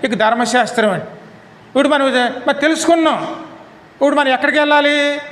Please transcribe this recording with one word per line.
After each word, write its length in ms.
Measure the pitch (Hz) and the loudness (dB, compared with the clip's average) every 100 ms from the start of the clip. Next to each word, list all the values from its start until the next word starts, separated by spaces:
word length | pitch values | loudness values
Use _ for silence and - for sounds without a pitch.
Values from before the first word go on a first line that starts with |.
ఇక 100 | 262 | -2
ధర్మశాస్త్రం 760 | 214 220 233 233 247 214 - 214 | 0 0 2 0 0 0 0 0
అండి. 140 | 180 - - - - - - - | -2 -8 -16 -20 -20 -20 -20 -4
ఇప్పుడు 220 | 254 285 | 0 2
మనం 180 | 294 269 | 2 2
ఇది, 160 | 247 240 254 285 | 0 -2 -2 -4
మరి 80 | |
తెలుసుకున్నాం. 640 | 285 302 320 - 339 311 214 - - - - - - - | 0 0 0 2 2 2 -2 -6 -12 -16 -20 -20 -20 -20
ఇప్పుడు 220 | - 277 | -2 0
మనం 140 | 294 277 | 2 0
ఎక్కడికి 300 | 254 285 302 | 0 0 0
వెళ్ళాలి? 640 | 294 294 285 294 285 285 285 | 2 2 2 0 -2 -4 -10